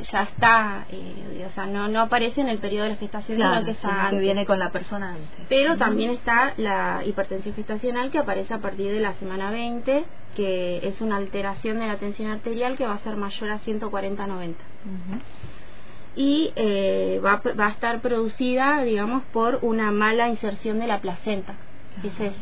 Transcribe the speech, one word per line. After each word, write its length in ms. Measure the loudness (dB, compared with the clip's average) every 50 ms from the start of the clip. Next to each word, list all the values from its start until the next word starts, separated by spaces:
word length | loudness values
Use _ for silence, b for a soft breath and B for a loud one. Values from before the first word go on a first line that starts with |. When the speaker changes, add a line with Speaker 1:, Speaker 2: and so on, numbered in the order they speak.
| -4
Speaker 1:
ya 200 | -2 0 0 0
está, 600 | 0 2 6 6 8 8 8 6 2 -2 -6 -6 -6
eh, 540 | -8 -8 -6 -6 -6 -6 -6 -6 -6 -6 -6
o 20 | -6
sea, 140 | -6 -4 -4
no, 220 | -2 -2 0 0
no 140 | 2 2 2
aparece 400 | 4 4 4 2 2 2 2 2
en 80 | 0 2
el 100 | 0 0
periodo 240 | -2 -2 0 0 0
de 60 | 0
la 60 | -2
gestación, 400 | -2 -4 -4 -4 -4 -4 -2 2
Speaker 2:
Claro, 160 | 4 4 4 4
Speaker 1:
sino 120 | 4 2
que 60 | 0
está 160 | -2 -2 0
Speaker 2:
sino 120 | 0 0 2
que 40 | 2
Speaker 1:
antes. 120 | 2 2 4
Speaker 2:
viene 240 | 4 4 2 2 2
con 140 | 2 2 2
la 120 | 2 0
persona 400 | -2 -2 -4 -4 -4 -4 -4 -4
antes. 340 | -6 -6 -6 -6 -6 -6 -2
Speaker 1:
Pero 240 | 2 4 6 6 6
Speaker 2:
Ujú. 80 | 4 4
Speaker 1:
también 320 | 4 2 2 2 2 0
está 420 | 0 0 2 4 4 4 4 4 2
la 440 | 0 0 0 0 0 0 0 -2 -2 -2
hipertensión 500 | -2 -2 -2 -2 -2 -2 -4 -4 -4 -4
gestacional 560 | -4 -4 -4 -4 -2 -2 -2 0 0 0 0
que 60 | 2 0
aparece 340 | 2 0 0 -2 -2 -2 -4
a 60 | -4
partir 320 | -4 -4 -2 -2 -2 0
de 80 | 0 0
la 140 | 0 0 -2
semana 360 | -4 -4 -4 -4 -4 -4 -2
veinte, 520 | -2 -2 -4 -4 -4 -2 2 2 2 2 2 0 -6 -6 -6 -6 -4
que 500 | -2 0 0 0 0 0 -2 -2 -2 -2
es 140 | -4 -2 -2
una 160 | 0 0 0
alteración 640 | 0 -2 -2 -2 -2 -2 -2 -2 -2 -2 -2 0 0
de 80 | -2
la 80 | -2 -2
tensión 340 | -2 -4 -4 -4 -4 -4 -4
arterial 460 | -2 -2 -2 -2 -2 0 0 0 0
que 100 | 0 -2
va 100 | -2 -2
a 40 | -2
ser 160 | -4 -4 -2
mayor 340 | -2 -2 -2 -4 -4 -4 -2
a 80 | -4 -2
ciento 300 | -2 -2 -2 -2 -2 -2
cuarenta 380 | -2 -2 -2 -2 -2 -4 -4
noventa. 360 | -4 -4 -4 -4 -4 -4 -4 -6 -6 -6 -6 -6
Speaker 2:
Ujú. 360 | -4 -4 -4 -4 -4 -4 -4 -4 B B B B B B B B B B B B B B B B -4 -2
Speaker 1:
Y, 360 | 0 2 2 4 2 2 0 0
eh, 600 | 0 2 2 2 2 2 2 2 2 2 0 0 2 4
va, 160 | 4 4 4 2 0 0 2
va 80 | 0
a 40 | 0
estar 280 | 0 0 -2 -2 -2 0
producida, 840 | 0 0 2 2 0 0 0 0 2 2 4 4 4 4 4 4 2
digamos, 400 | 2 2 2 2 0 0 -2 -2 0
por 280 | 0 2 2 2 2 2 2
una 280 | 2 2 2 2 2
mala 360 | 2 2 4 4 4 4 4 2
inserción 500 | 2 0 -2 -2 -2 -2 -2 -2 -2 0
de 60 | 0
la 120 | 0 0 0
placenta. 540 | 0 -2 -4 -2 -2 -2 -2 -2 -2 -4 -6 -6 -6 -6 -6 -6 -6 -6 -6
Speaker 2:
Ajá. 100 | -4 -4
Speaker 1:
Esa 180 | -4 -2 -2 -2
es, 80 | -2 -2 -4